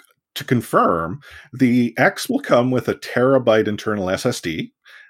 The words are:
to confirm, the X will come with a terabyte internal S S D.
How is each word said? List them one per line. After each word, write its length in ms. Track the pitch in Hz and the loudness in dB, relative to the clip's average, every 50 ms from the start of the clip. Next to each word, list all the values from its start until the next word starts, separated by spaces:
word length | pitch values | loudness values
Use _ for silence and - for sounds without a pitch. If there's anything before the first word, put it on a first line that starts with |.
| _ _ _ _ _ _ - | _ _ _ _ _ _ -14
to 80 | - - | -10 -2
confirm, 760 | - 131 117 - - - 214 240 - 87 82 82 85 107 - - - - - - - - | 0 0 0 0 0 0 2 2 2 0 -2 -4 -6 -8 -12 -14 -20 -20 -20 -20 -12 -2
the 400 | 127 135 120 120 123 120 113 - 123 | 0 2 4 4 2 2 0 0 2
X 300 | 143 196 - - - - | 0 0 0 -2 -6 -4
will 120 | 226 180 | -4 -4
come 300 | - - 151 120 123 127 | 0 2 2 2 2 2
with 180 | 127 120 - 113 | 0 0 0 -2
a 60 | 101 | -4
terabyte 720 | - - - - 123 123 135 139 131 117 113 110 110 107 107 | -4 -6 -6 -2 2 2 4 4 4 4 4 4 4 2 0
internal 420 | 104 - - 113 107 104 90 92 | -2 -4 -4 -4 -4 -4 -2 -2
S 160 | 95 - - | -2 -2 -2
S 140 | 123 120 - | -4 -4 -4
D. 300 | - 85 78 - 240 - _ _ _ - - - - | -8 -8 -6 -6 -8 -10 _ _ _ -20 -20 -20 -20